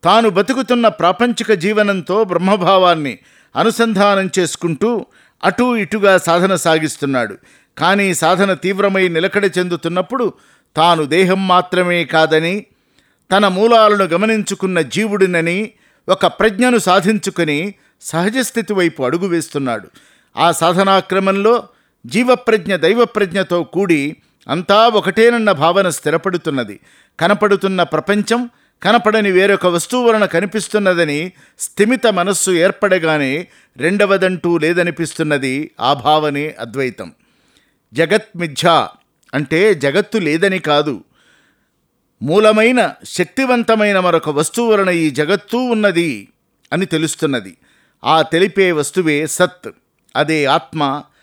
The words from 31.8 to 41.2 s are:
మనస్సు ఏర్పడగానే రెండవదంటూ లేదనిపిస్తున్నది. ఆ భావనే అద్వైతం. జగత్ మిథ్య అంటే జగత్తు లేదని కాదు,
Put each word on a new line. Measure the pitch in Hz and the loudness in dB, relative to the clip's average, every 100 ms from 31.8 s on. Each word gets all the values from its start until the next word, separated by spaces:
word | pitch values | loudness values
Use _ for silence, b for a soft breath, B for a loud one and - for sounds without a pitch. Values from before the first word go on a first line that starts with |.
| 214 254 233 | 0 2 0
మనస్సు | 190 175 190 - | 0 -2 -2 0
ఏర్పడగానే | 175 180 - 202 185 160 151 139 143 175 b b - | 2 2 0 0 0 0 0 -2 -4 -8 b b -4
రెండవదంటూ | 147 196 202 196 185 180 175 170 | -2 0 2 2 2 0 0 0
లేదనిపిస్తున్నది. | 156 175 175 147 165 - 160 143 131 131 151 - | 0 0 -2 -2 -8 -4 -2 -2 -2 -4 -8 -4
ఆ | 120 | 0
భావనే | 139 120 151 151 143 151 - | 0 2 2 0 -4 -6 -10
అద్వైతం. | 117 127 131 101 90 - _ _ _ _ _ _ _ | -10 -6 -6 -6 -16 -16 _ _ _ _ _ _ _
జగత్ | 123 160 208 - 175 | -4 0 0 -2 -10
మిథ్య | 170 139 170 160 101 - _ _ _ | -8 -2 2 2 0 -8 _ _ _
అంటే | 131 147 160 208 | -6 -2 0 2
జగత్తు | 175 139 151 202 226 | 2 0 -2 -2 -2
లేదని | 160 160 196 185 | -2 0 0 -2
కాదు, | - 147 151 107 - _ | 0 0 0 -6 -12 _